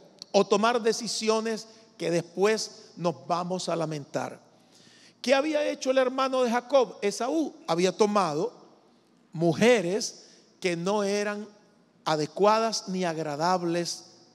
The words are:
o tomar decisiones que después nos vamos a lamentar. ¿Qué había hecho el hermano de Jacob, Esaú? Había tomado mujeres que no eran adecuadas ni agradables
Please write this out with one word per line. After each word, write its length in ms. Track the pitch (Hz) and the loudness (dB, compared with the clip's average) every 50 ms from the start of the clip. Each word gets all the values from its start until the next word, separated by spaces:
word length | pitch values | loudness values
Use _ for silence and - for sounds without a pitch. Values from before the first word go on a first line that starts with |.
| - - _ - - - | -20 -20 _ -20 -10 2
o 140 | - 196 196 | 2 2 4
tomar 340 | - 214 202 214 233 247 240 | 4 4 4 4 2 2 2
decisiones 840 | 220 226 214 - 240 190 - - 220 214 220 220 220 226 220 208 - - - - - _ _ | 0 0 0 0 -4 -6 -6 -2 0 0 0 0 0 -2 -4 -6 -8 -14 -20 -20 -20 _ _
que 140 | - 170 165 | -6 -2 0
después 800 | 170 165 160 - - 185 196 214 220 214 - - - - - - - | 0 0 -2 -4 -2 2 2 2 2 0 -4 -8 -12 -18 -20 -20 -12
nos 280 | - 165 175 143 123 - | -4 -2 -2 -2 -4 -6
vamos 420 | - 175 170 180 175 185 180 - | -4 -4 -4 -2 -4 -6 -4 -4
a 80 | 180 170 | -4 -2
lamentar. 640 | 170 160 156 156 147 139 - - 131 123 123 123 - _ _ _ _ _ _ _ - - - - - - - _ _ - | -2 -2 -4 -6 -8 -10 -6 -6 -6 -6 -6 -10 -14 _ _ _ _ _ _ _ -20 -20 -20 -20 -20 -20 -20 _ _ 2
¿Qué 100 | 240 269 | 2 2
había 340 | 269 285 311 302 294 302 | 4 4 0 0 0 0
hecho 220 | 302 294 294 - 262 | -2 -4 -2 -2 0
el 80 | 262 | 2
hermano 460 | 262 262 254 262 269 269 262 262 254 254 | 2 2 2 0 -2 -2 0 0 0 0
de 80 | 233 | 2
Jacob, 460 | 226 240 247 - 277 269 233 175 - - | 0 -2 0 2 2 2 2 2 -2 -4
Esaú? 540 | - 202 202 - 233 262 302 330 294 - - - - | -4 -4 -2 -2 -4 -2 -2 -2 -2 -2 -6 -10 -4
Había 260 | - 165 170 185 185 | -2 0 2 2 0
tomado 640 | 175 - 220 208 208 208 185 160 147 151 190 247 - - - - _ _ _ _ _ _ _ _ _ _ _ _ - | 4 2 2 2 4 2 2 2 0 -2 -2 -4 -6 -12 -20 -20 _ _ _ _ _ _ _ _ _ _ _ _ -4
mujeres 920 | 156 170 170 147 143 208 240 247 214 170 170 190 247 - - - - - - - - _ _ _ _ | 0 0 0 2 4 4 6 6 4 2 0 -2 -4 -4 -6 -10 -14 -20 -20 -20 -20 _ _ _ _
que 160 | - 180 170 | -4 -4 -2
no 280 | 170 170 190 208 214 202 | -2 -2 -2 0 0 0
eran 440 | 196 202 208 208 208 208 208 214 214 - _ _ _ _ _ _ _ _ _ _ | 0 -2 -2 -2 -4 -6 -8 -12 -14 -18 _ _ _ _ _ _ _ _ _ _
adecuadas 840 | 156 160 151 151 - - - 190 208 214 226 226 226 202 - - 196 | -2 0 0 -2 -4 0 2 4 4 4 4 2 -2 -4 -6 -6 -6
ni 160 | 185 185 185 | -4 -2 -2
agradables 1000 | 170 160 160 160 151 143 143 165 180 185 180 175 170 170 175 170 165 - - - - - - - _ | -2 -2 -4 -6 -6 -4 -2 0 0 0 0 0 -2 -2 -2 -2 -4 -8 -12 -14 -20 -20 -20 -20 _